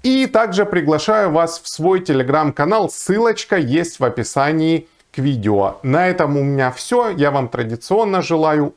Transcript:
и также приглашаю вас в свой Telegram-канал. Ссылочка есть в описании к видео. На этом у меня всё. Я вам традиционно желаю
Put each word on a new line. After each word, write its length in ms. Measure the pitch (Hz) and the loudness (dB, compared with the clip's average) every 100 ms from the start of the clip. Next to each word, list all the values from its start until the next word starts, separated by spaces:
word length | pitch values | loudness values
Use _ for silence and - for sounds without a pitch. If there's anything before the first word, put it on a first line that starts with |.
и 240 | 247 262 262 | 2 0 2
также 380 | 220 226 185 208 | 0 0 0 0
приглашаю 640 | 180 147 151 151 214 190 | 0 2 0 2 0 2
вас 300 | 156 165 - | 2 0 -4
в 80 | - | -12
свой 320 | - 165 190 | -2 0 0
Telegram-канал. 880 | 180 135 127 151 151 - 151 220 175 | 2 0 2 0 0 0 0 0 -2
Ссылочка 680 | - - 202 233 220 - 190 | -4 -2 2 2 0 -2 -2
есть 420 | 131 151 - - | 2 0 -2 -2
в 40 | |
описании 840 | 127 120 110 - 143 160 160 160 160 _ _ | -2 -2 -4 0 0 2 2 0 -4 _ _
к 40 | - | -4
видео. 580 | 135 127 104 101 98 - | -2 0 0 2 0 -2
На 240 | 131 147 185 | -2 2 2
этом 300 | 180 151 143 | 0 0 0
у 60 | |
меня 280 | 139 139 127 | 0 0 -2
всё. 380 | - - 247 233 | -4 -2 0 0
Я 220 | 175 143 | 0 0
вам 180 | 143 123 | 2 -2
традиционно 720 | - 110 117 - 196 214 185 | -4 -6 -6 -2 0 2 -2
желаю 500 | 147 165 156 151 147 | 0 0 2 2 0